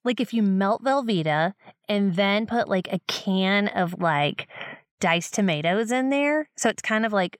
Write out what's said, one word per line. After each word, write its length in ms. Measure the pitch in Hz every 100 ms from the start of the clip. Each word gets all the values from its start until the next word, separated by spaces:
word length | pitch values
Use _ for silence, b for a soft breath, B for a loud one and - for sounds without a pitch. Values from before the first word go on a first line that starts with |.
Like, 160 | 247 247
if 140 | 233
you 80 | 233
melt 420 | 202 190 196 226
Velveeta 720 | 262 277 233 185 156 151 170 B B - -
and 280 | 202 196 175
then 300 | 196 208 220
put, 220 | 233 -
like, 240 | 185 -
a 80 | 190 -
can 600 | - - 190 190 202 202
of, 300 | 196 175 175
like, 480 | 170 147 147 - - B B B _ -
diced 340 | 180 170 -
tomatoes 580 | - 190 151 165 196 226
in 160 | 254 262
there. 400 | 277 285 302 302 -
So 140 | 226
it's 100 | -
kind 240 | - 220
of 80 | 226
like 260 | 208 185 -